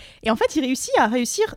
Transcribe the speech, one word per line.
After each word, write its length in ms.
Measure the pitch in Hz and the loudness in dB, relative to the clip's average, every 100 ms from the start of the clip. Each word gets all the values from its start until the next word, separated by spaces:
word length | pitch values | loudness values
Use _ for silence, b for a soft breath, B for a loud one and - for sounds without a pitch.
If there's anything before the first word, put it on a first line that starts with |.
| B B | B B
Et 80 | 220 | -2
en 60 | 220 | 0
fait, 180 | 494 311 | 0 0
il 40 | |
réussit 320 | 254 262 - 523 | -2 -2 0 2
à 80 | 220 | 2
réussir 480 | 247 240 - 427 | 2 -2 0 -2